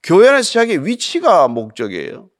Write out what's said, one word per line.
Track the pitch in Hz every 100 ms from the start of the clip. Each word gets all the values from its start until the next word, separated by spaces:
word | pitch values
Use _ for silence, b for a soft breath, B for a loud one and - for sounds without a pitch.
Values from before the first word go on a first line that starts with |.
교회 | - 175 240
안에서 | 269 233
자기의 | 233 233 185 147
위치가 | 240 - 339 339 185 131
목적이에요. | 117 110 - 113 90 71 - -